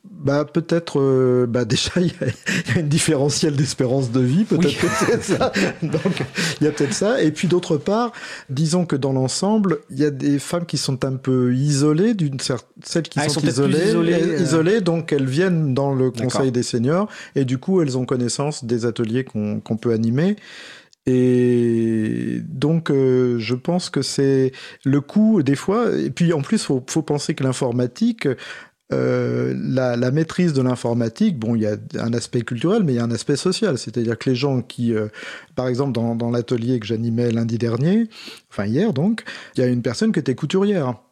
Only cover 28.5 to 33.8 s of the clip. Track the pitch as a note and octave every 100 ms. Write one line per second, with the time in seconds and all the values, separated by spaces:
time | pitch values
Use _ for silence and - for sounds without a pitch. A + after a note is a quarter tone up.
28.5 | - - _ _ C3+ B2+ B2 B2 B2 B2+
29.5 | C3 C#3 C3 B2+ A#2+ B2 C#3+ D#3+ - F3
30.5 | C3+ B2+ B2 A#2+ A#2 A2+ - A3 C#3+ A2+
31.5 | A#2 G#2+ G#2 A2 A2+ A2+ A#2+ - B2 A2+
32.5 | A#2+ D#3+ A3+ E3+ B2 A#2 A#2 - C#3+ F3+
33.5 | F#3 G#3 B2+